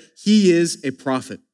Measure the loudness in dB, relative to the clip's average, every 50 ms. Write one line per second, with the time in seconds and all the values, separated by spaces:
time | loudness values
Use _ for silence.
0 | -18 _ _ -6 0 2 2 4 4 4 2 2 0 -2 -4 -8 -10 -10 -10 -8
1 | -6 -6 -6 -6 -6 -10 -16 -18 _ _